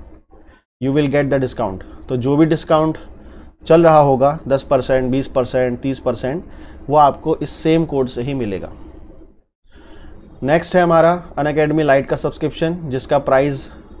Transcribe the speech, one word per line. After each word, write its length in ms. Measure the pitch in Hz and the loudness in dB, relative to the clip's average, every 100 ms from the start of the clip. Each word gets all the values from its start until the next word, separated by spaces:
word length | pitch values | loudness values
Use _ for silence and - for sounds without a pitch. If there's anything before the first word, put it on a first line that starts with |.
| - - _ - - - _ - | -20 -20 _ -20 -20 -20 _ -8
you 80 | 131 143 | -2 0
will 120 | 143 | 0
get 160 | 143 139 | 0 0
the 80 | 139 | -2
discount। 400 | 127 - 107 95 - - - | -2 -4 -6 -6 -14 -16 -8
तो 80 | 131 | -4
जो 200 | 127 143 | 0 2
भी 100 | 160 | 2
discount 520 | 156 - 156 160 156 - - - - - _ - | 0 0 0 0 -4 -12 -20 -20 -20 -20 _ 4
चल 180 | 165 | 6
रहा 140 | 165 156 | 6 6
होगा, 400 | 143 131 139 160 120 | 6 4 2 0 -2
दस 140 | 135 | -2
परसेंट, 480 | - 135 123 131 127 | 0 0 2 0 0
बीस 160 | 135 131 | -2 -2
परसेंट, 540 | 135 123 127 127 120 | -2 -2 0 -2 -2
तीस 180 | 135 131 | -6 -4
परसेंट, 460 | 127 113 127 165 - - - - - | -4 -4 -4 -6 -10 -18 -20 -16 0
वो 60 | 147 | 4
आपको 400 | 143 - 156 160 | 4 2 -4 -4
इस 140 | 143 | -6
सेम 340 | - 160 165 | -6 0 0
code 240 | 160 139 123 | 0 -2 -4
से 140 | 123 | -4
ही 120 | 123 | -6
मिलेगा। 380 | 135 110 92 82 - - - - - - _ _ _ _ - - - - - - - | -6 -6 -6 -10 -16 -20 -20 -20 -20 -20 _ _ _ _ -20 -20 -20 -20 -20 -20 -8
नेक्स्ट 340 | 123 165 170 180 | 0 0 2 0
है 60 | |
हमारा 520 | 170 165 160 180 170 - | 4 4 4 2 -4 -6
Unacademy 460 | 147 147 151 156 | -2 0 0 2
Lite 220 | 147 139 131 | 2 2 2
का 100 | 147 | -4
सब्सक्रिप्शन, 600 | 151 - 151 - 165 175 160 | -4 -6 -6 -4 -4 -4 -6
जिसका 300 | 127 - 143 | -8 -2 -2
प्राइस 520 | 139 131 143 135 - - - - | 2 2 0 -4 -10 -20 -20 -20